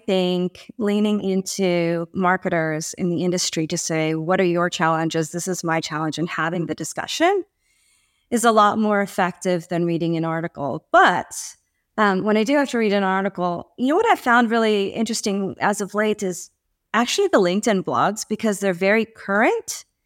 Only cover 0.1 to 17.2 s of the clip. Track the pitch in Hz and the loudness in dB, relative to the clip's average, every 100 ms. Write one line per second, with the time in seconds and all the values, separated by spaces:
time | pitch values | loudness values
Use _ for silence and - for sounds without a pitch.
0.1 | 190 180 180 180 - - - 208 208 208 | 2 2 2 -2 -4 -14 -4 0 2 2
1.1 | 208 190 190 190 - 185 175 170 170 170 | 2 0 -2 -2 0 2 2 2 0 -4
2.1 | 185 180 185 190 170 160 156 160 - 175 | 0 2 2 0 0 0 -2 -6 -4 -2
3.1 | 170 180 180 - - 160 170 - 160 156 | 0 0 0 -2 -2 -4 -4 -2 -2 0
4.1 | 160 160 190 185 175 175 - 165 160 160 | -2 0 2 2 2 0 0 0 2 0
5.1 | 165 160 175 190 180 170 160 - 156 160 | -2 -4 -6 -6 -4 -2 -2 -2 -4 -4
6.1 | 151 160 - 165 180 156 156 160 - - | -4 -4 -4 -4 -4 -4 -6 -8 -10 -8
7.1 | - 330 403 - _ _ _ _ _ _ | 0 2 0 -4 _ _ _ _ _ _
8.1 | _ _ 233 233 214 208 220 214 202 202 | _ _ 0 4 6 4 4 2 0 0
9.1 | - 175 - 190 180 165 170 170 165 165 | -2 -2 -2 -2 -2 -2 -2 0 0 0
10.1 | 165 165 165 170 - 139 147 - 339 330 | -2 -2 -4 -6 -6 -6 -8 2 4 4
11.1 | 180 - - - - _ _ _ - 208 | 2 -4 -12 -14 -18 _ _ _ 0 0
12.1 | 190 214 214 214 285 277 240 214 202 190 | 2 2 2 2 0 0 0 0 2 0
13.1 | 190 196 190 180 175 - - 247 339 466 | 0 -2 -4 -4 -4 -10 -4 0 2 2
14.1 | 370 262 240 233 233 220 208 196 - 226 | 0 4 4 4 2 2 2 0 -2 -4
15.1 | 220 220 196 190 - 190 202 196 208 214 | -2 -2 -2 -4 -2 -2 -2 -4 -2 -2
16.1 | 208 190 175 - _ _ _ _ 220 240 | -2 -4 -8 -14 _ _ _ _ 0 0
17.1 | - | 0